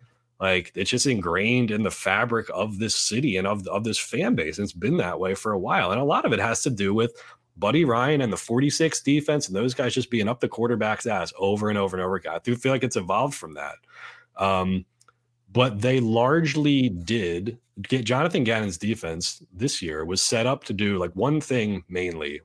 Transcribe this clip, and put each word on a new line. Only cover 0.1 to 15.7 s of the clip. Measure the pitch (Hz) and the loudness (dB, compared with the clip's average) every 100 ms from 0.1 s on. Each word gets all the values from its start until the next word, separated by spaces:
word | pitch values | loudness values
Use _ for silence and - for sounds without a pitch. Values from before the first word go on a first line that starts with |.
| _ _ - | _ _ -4
Like, | 95 92 85 | 0 0 -2
it's | - 98 | -4 -2
just | 123 139 | 0 2
ingrained | 110 85 90 110 123 113 | 0 0 0 2 2 2
in | 107 | 0
the | 98 | -2
fabric | - 95 101 120 113 - | -2 0 2 2 0 -2
of | 87 107 98 | -2 -2 -2
this | 110 - | -2 0
city | - 110 143 92 | 0 0 0 2
and | 98 | 0
of, | 104 92 | -2 -2
of | 98 | -2
this | 113 107 | -2 -4
fan | - 120 214 | -4 -2 0
base. | 247 76 - | 0 0 -4
And | |
it's | 101 | -6
been | 85 107 175 | -2 0 2
that | 98 80 | 0 -2
way | 92 | -2
for | 98 110 | -2 -2
a | 98 | -2
while. | 110 185 90 | 0 0 2
And | 113 | 2
a | |
lot | 143 214 | 2 2
of | 302 | 2
it | 104 | 0
has | 113 110 | 0 0
to | 147 | -2
do | 104 98 | 0 2
with | 107 117 - - - _ 85 | 2 0 -2 -20 -20 _ -4
Buddy | 101 151 | 0 4
Ryan | 147 117 131 151 | 4 2 2 2
and | 120 | 0
the | 90 | -2
forty-six | - 120 143 - 160 - | 0 2 2 2 0 0
defense | 139 147 147 151 - | 2 2 2 0 0
and | 95 | -2
those | 127 | 0
guys | 127 123 | 0 -2
just | 131 123 | 0 0
being | 117 104 | 0 0
up | 123 | 0
the | 120 | -2
quarterback's | - 120 117 107 107 117 | 0 0 2 0 0 -2
ass | 98 82 - | -2 -2 -2
over | 98 104 107 | 0 2 0
and | 104 | 0
over | 98 92 | 0 0
and | |
over | 92 95 | -2 -2
again. | 78 | -4
I | 85 | -4
do | - 120 | -2 0
feel | 135 | 0
like | 135 | 0
it's | 123 120 | 0 -2
evolved | 90 104 143 | 0 0 0
from | - 80 | -4 -12
that. | 73 71 - _ - - - _ - | -10 -12 -12 _ -20 -20 -20 _ -2
Um, | 98 95 92 95 - _ _ _ _ _ _ | 0 2 0 -2 -4 _ _ _ _ _ _
but | 113 127 | 2 2